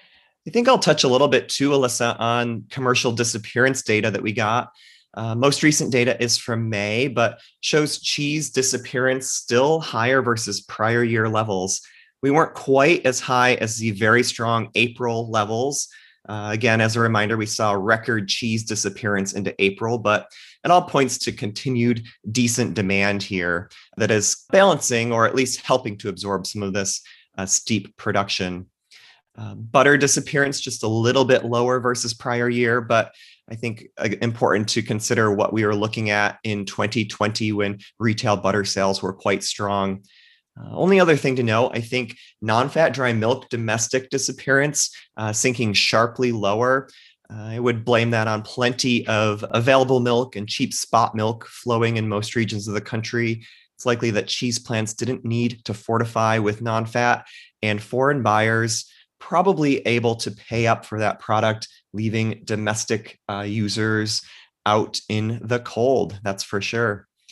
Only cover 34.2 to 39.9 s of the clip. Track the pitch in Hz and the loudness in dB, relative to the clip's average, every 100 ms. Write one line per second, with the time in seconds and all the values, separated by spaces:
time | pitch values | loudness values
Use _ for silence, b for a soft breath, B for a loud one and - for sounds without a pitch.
34.2 | 117 113 123 95 110 - 110 107 - 120 | -4 0 2 2 0 -2 -2 -4 -2 2
35.2 | 110 101 98 110 107 104 110 113 107 104 | 2 2 0 0 0 0 -2 -2 0 2
36.2 | 101 - 113 104 98 - 107 113 107 - | 0 -2 -6 -4 -4 -4 -2 -2 -4 -2
37.2 | 104 107 110 104 101 101 B - 113 107 | -2 0 -2 0 -2 -4 B -4 -2 0
38.2 | 120 101 98 101 98 101 98 98 95 92 | 0 0 2 0 -2 0 0 0 -4 -4
39.2 | 104 98 - - 101 101 98 | -2 -2 -2 -4 -2 -2 -2